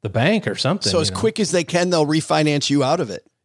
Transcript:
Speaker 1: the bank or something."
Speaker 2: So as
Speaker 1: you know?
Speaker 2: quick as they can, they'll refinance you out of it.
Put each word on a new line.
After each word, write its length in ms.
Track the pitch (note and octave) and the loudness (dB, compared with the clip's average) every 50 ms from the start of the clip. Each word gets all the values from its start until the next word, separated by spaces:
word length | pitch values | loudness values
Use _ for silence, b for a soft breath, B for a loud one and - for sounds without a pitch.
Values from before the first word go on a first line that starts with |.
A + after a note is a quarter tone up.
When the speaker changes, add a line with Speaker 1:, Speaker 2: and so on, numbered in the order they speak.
| - | -10
Speaker 1:
the 60 | G#2+ | -4
bank 380 | F#2 A2+ A#2+ E3 G#3+ A3 - - | -2 0 2 2 2 0 0 -2
or 80 | G2 | -4
something." 340 | - - B2+ E3+ G3+ - G#2+ | -2 -2 -2 -2 -2 -2 -2
Speaker 2:
So 100 | F#2+ F3 | 0 0
as 80 | D#3 - | 0 -2
Speaker 1:
you 60 | F#2+ | -2
know? 40 | - | 0
Speaker 2:
quick 200 | - A3 A3 - | -2 -2 0 0
as 120 | G#3+ - | -2 0
they 120 | F3 F3+ E3 | 0 -2 -2
can, 240 | - - F3 F3+ F3+ | 0 0 0 0 2
they'll 160 | F3 E3 D3+ | 2 2 2
refinance 640 | C#3+ D3+ D#3+ D3 - D#3+ D3+ D#3 D3+ D3 C#3+ C3 - | 2 2 0 0 0 0 2 2 2 2 0 0 0
you 140 | C#3 C#3+ C3+ | 0 2 2
out 140 | C3 D#3 F3 | 2 0 0
of 80 | D#3 A2 | -2 -4
it. 160 | F#2+ - - _ _ _ _ | -8 -12 -14 _ _ _ _